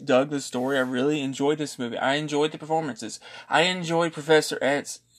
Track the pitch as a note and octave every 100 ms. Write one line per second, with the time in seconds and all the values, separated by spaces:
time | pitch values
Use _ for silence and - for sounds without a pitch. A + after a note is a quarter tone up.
0 | - B2+ C#3+ C#3+ - B2+ B2+ C#3 B2+ B2+
1 | C#3 D#3 C3+ C3 C#3 D3+ D3 - A#2+ A2+
2 | B2+ C#3+ D3+ D3 D3+ - D3+ D#3+ D#3 A2+
3 | A2 - - - - D3 F3 F#3 E3 E3
4 | E3+ D#3+ D3 D#3 D3 - B2+ C#3+ - -
5 | _